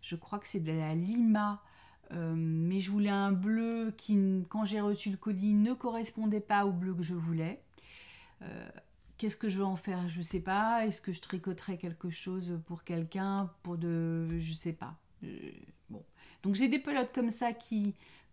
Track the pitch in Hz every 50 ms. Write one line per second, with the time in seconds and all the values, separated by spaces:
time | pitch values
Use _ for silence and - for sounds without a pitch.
0 | - - 170 165 - - - 202 202 - - 202 165 156 160 160 156 151 156 160
1 | 170 185 220 240 233 226 220 208 208 208 208 202 - - - - - - - _
2 | _ - - 175 165 165 165 165 160 160 160 160 165 170 185 196 190 190 196 208
3 | 208 202 202 202 196 196 196 180 185 208 220 226 226 226 233 226 226 226 220 -
4 | - - 214 202 196 190 190 190 180 - - 214 220 196 202 214 208 202 208 -
5 | - 208 196 190 - 214 208 185 196 208 208 208 208 226 247 247 - 247 226 226
6 | 233 226 - - 220 214 208 214 208 - 208 202 202 202 190 175 180 185 190 170
7 | 180 160 175 175 165 165 165 160 160 165 208 - - _ _ - - - - -
8 | - - - - - - - _ - - - 110 - - - - - _ _ _
9 | _ - - - - 214 202 - - 220 185 190 196 190 190 170 - 202 190 180
10 | 180 175 160 175 175 165 - 185 165 185 190 202 214 226 233 233 220 220 196 -
11 | - - 185 165 - - - 185 165 190 180 165 - - 190 165 - 175 170 165
12 | - 180 165 - - 185 185 190 185 175 175 170 165 - 170 165 - - 175 165
13 | 165 165 - 196 190 196 196 196 196 180 165 _ _ 175 175 170 165 170 170 165
14 | 165 165 165 165 165 160 165 165 165 160 165 160 - 170 160 160 - - 165 -
15 | _ _ _ - - - - - - 73 - - - - - _ _ _ - 104
16 | - - _ _ - - - - - 190 202 190 254 269 240 294 277 - 294 269
17 | 247 247 - 262 247 233 220 - 247 233 233 233 - - 226 214 208 202 196 -
18 | - - - - - _